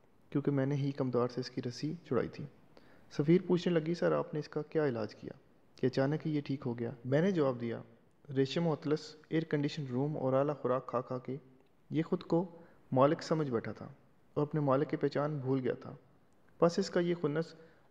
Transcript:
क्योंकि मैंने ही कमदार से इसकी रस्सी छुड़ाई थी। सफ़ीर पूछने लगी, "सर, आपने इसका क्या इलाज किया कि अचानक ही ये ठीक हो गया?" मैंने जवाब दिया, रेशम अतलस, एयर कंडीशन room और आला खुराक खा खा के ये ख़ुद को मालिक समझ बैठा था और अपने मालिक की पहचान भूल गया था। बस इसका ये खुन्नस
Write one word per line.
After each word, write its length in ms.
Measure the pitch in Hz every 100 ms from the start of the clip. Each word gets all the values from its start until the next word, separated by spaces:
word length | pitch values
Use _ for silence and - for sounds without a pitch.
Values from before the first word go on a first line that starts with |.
| _ _ _
क्योंकि 180 | 147 143
मैंने 240 | 139 135
ही 180 | 143 139
कमदार 360 | 139 131 123 123
से 120 | -
इसकी 200 | 127 -
रस्सी 380 | 123 - 151 170 -
छुड़ाई 220 | 127 -
थी। 200 | - 143 - - - - - -
सफ़ीर 320 | - 147 180
पूछने 320 | 180 175 180
लगी, 200 | 170 156
"सर, 180 | 175 175
आपने 280 | 147 143 151
इसका 220 | 147 151
क्या 240 | 147 160 147
इलाज 280 | 117 110
किया 240 | - - - _ - _ -
कि 80 | 127
अचानक 340 | 135 135 156
ही 100 | 160
ये 80 | 147
ठीक 220 | 143 139
हो 120 | 127
गया?" 200 | 117 117 135 127
मैंने 260 | 143 190
जवाब 260 | 175 139 120
दिया, 260 | 117 113 - - _ _ -
रेशम 420 | 135 135 170 170
अतलस, 440 | 143 143 156 - - -
एयर 120 | 160
कंडीशन 420 | 165 147 147 160 135
room 300 | 123 143 151
और 180 | 131
आला 200 | 131 143
खुराक 320 | 143 123 127 -
खा 120 | 120
खा 180 | - 127
के 220 | 127 135 - - - _ -
ये 100 | 143
ख़ुद 200 | 165 180
को 260 | - 165 190 - - - -
मालिक 300 | 131 143 165
समझ 260 | - 165 143
बैठा 240 | 113 110
था 240 | - - - _ _ _ 143
और 60 |
अपने 180 | 147 156
मालिक 280 | 139 135 147
की 80 | 156
पहचान 440 | 143 143 151 147
भूल 200 | 127 135
गया 140 | 123
था। 240 | - - - - _ _ _ - -
बस 160 | 170 185
इसका 220 | 190 185
ये 140 | 175
खुन्नस 420 | 170 147 147 165 - - - _